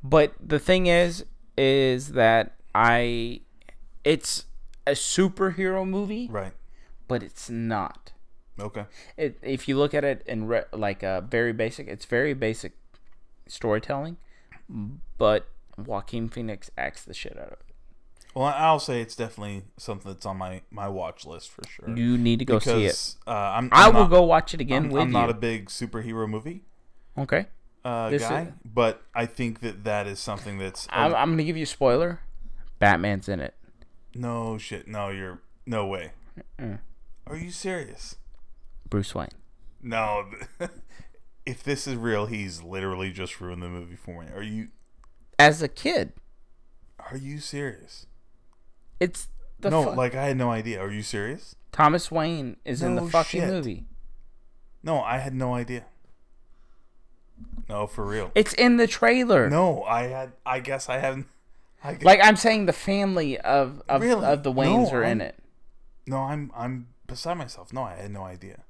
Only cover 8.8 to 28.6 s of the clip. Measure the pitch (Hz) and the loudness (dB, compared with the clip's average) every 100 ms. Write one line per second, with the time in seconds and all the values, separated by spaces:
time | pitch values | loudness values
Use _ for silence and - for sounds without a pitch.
8.8 | 104 - - - 151 - - 131 - 135 | -12 -14 -20 -6 -6 -6 -6 -6 0 2
9.8 | 147 143 143 127 - 113 110 117 - - | 2 2 0 -2 -4 -4 0 -2 -2 -4
10.8 | 104 95 95 95 101 120 120 113 113 - | -4 -2 -2 -4 -2 0 0 0 -4 -4
11.8 | - 98 - 120 147 135 113 110 95 - | -12 -12 -2 0 0 0 -2 -2 -8 -14
12.8 | - - - - - - - - 117 107 | -20 -20 -20 -18 -20 -20 -18 -4 0 0
13.8 | - 139 151 175 - - - - - 117 | 0 -4 -4 -10 -18 -20 -20 -20 -14 -10
14.8 | 104 143 - - 110 107 - - - - | -8 -8 -10 2 4 4 0 -14 -16 -14
15.8 | 104 101 - 117 113 120 113 101 - - | -8 -8 -6 -6 -6 -6 -8 -10 -12 -8
16.8 | 65 - - - - - - - - - | -8 -8 -16 -12 -12 -12 -16 -16 -18 -20
17.8 | - - - - - - 135 139 160 156 | -20 -20 -20 -20 -14 -2 -2 2 4 4
18.8 | - 123 113 - 113 - 104 101 95 - | 2 -4 -4 -8 -8 -8 -10 -10 -12 -16
19.8 | - 101 98 95 104 95 92 92 - 104 | -10 -10 -10 -12 -8 -8 -8 -10 -14 -10
20.8 | 101 98 85 87 71 82 - - - - | -8 -6 -8 -10 -16 -16 -16 -18 -18 -14
21.8 | - 117 120 123 120 117 123 113 113 113 | -8 -2 2 4 4 2 4 2 4 4
22.8 | 101 - - - - 110 101 101 123 139 | 4 2 -4 -10 -6 -2 0 -2 8 12
23.8 | 208 214 175 180 170 160 - 139 127 131 | 12 12 10 10 8 6 4 -4 0 0
24.8 | 151 139 131 123 117 113 117 113 95 - | 2 2 2 4 2 2 -2 -4 -6 -8
25.8 | 120 113 113 113 110 107 131 180 - - | -6 -6 -6 -4 -4 -4 -6 -12 -14 -20
26.8 | - - - - 139 160 202 - - _ | -20 -20 -14 -8 0 0 0 -10 -18 _
27.8 | 123 117 113 143 113 131 170 - | -6 -4 0 0 0 -2 -4 -12